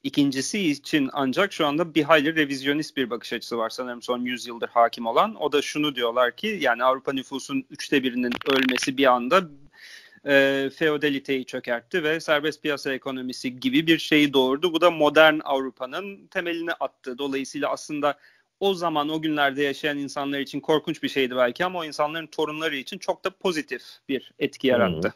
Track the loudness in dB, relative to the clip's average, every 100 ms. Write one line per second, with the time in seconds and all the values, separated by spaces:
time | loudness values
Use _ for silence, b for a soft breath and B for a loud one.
0 | -2 2 2 0 -4 -2 0 -2 -2 -2
1 | 0 -2 -2 0 -2 0 0 0 0 0
2 | 4 4 6 2 0 0 -2 -2 -2 -4
3 | -4 -4 -6 -10 -6 -4 -4 -6 -10 -10
4 | -6 -4 -4 -6 -10 -8 -2 4 4 2
5 | 0 2 2 0 0 0 0 -2 -2 0
6 | 0 2 0 0 -6 -2 0 2 2 2
7 | -2 -6 -6 -10 -4 -6 -6 -14 0 2
8 | 2 -2 -2 -2 0 2 2 0 -2 2
9 | 4 4 4 0 0 -14 -20 B B B
10 | B B 2 4 4 2 -4 0 0 2
11 | 0 -2 -2 -4 -4 -10 -4 -6 _ -4
12 | -2 -2 0 0 0 -4 -6 -4 -4 -6
13 | -6 -8 -8 -8 -8 -4 0 2 4 2
14 | 4 4 6 4 4 2 0 4 4 6
15 | 4 8 8 6 -2 -2 -2 -8 -10 -8
16 | -10 -14 -8 -6 -4 -6 -6 -4 -6 _
17 | -12 -6 -4 -4 -6 -6 -4 -4 -8 -2
18 | -2 -2 b b b _ -2 0 -2 0
19 | -2 -2 -2 0 0 2 -2 0 -4 -4
20 | -6 -6 -6 -6 -6 -6 0 0 0 -6
21 | -4 0 0 2 0 2 -4 -4 -8 -4
22 | -4 -4 -8 -4 -4 -2 -4 -4 -8 -8
23 | -6 -4 -6 _ -2 -2 -6 -10 -12 -20
24 | -6 -6 -6 _ -6 0 2 4 4 2
25 | -4